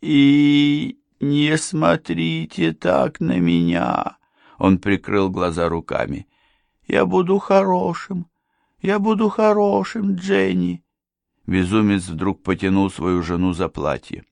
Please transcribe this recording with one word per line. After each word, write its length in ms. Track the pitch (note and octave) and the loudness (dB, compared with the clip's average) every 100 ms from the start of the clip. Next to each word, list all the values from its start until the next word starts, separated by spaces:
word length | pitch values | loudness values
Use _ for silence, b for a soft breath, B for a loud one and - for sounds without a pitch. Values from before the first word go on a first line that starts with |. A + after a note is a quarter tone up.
И 960 | - D3+ C#3 C#3+ D3 C#3+ D3 D3 - - _ _ | 2 4 6 6 4 4 2 0 -4 -10 _ _
не 380 | C#3+ C#3+ D3 D#3 | -2 0 2 0
смотрите 1160 | - F3+ E3 E3+ - E2 E2 E2 D#2+ - F3+ | -2 -2 0 0 -2 -4 -4 -4 -8 -4 -4
так 460 | - - - E3+ - | -2 -2 0 0 -2
на 200 | D#3+ - | -4 0
меня! 760 | E2+ E2+ E2+ E2+ - - - - b b b b | 2 2 2 0 -2 -2 -4 -10 b b b b
Он 200 | F#2+ F#2+ | 2 2
прикрыл 520 | G2+ G2 - G2+ F#2+ | 2 -2 0 -2 -2
глаза 400 | F#2 F2 E2 E2+ | -2 -4 0 -2
руками. 580 | E2+ D#2+ - - - - _ _ _ _ _ _ | -2 -6 -4 -4 -6 -12 _ _ _ _ _ _
Я 180 | G3 F#3+ | 0 2
буду 340 | F#3 F3 G3 | 0 0 -2
хорошим, 880 | - G3 G3 F3+ F#3 E3+ - F#3 E3+ _ _ _ _ _ | 2 2 2 0 -2 -6 -8 -10 -10 _ _ _ _ _
я 180 | F3+ G#3 | -4 -2
буду 300 | G3+ G#3+ A3 | 0 0 0
хорошим, 840 | - A3 G#3 G3+ G3 F#3+ A3+ G3+ F#3+ | 2 2 4 2 0 -2 -4 -4 -4
Дженни! 680 | F#3 G3 - F#3 - - _ _ _ _ _ _ - | 0 0 0 0 -2 -4 _ _ _ _ _ _ -4
Безумец 600 | F2+ F#2 G#2+ G#2+ G2+ F#2 | 0 2 2 2 2 -2
вдруг 360 | E2 F#2 F#2+ | -4 -4 -4
потянул 460 | - F#2 F#2+ F#2+ G2 | -2 -2 0 2 0
свою 320 | - E2+ F#2 | -2 -2 -2
жену 300 | E2 F2 F#2 | -2 -2 -2
за 160 | F2 F2 | 0 -4
платье. 540 | - C#2+ C2+ - - - | -4 -4 -4 -8 -18 -18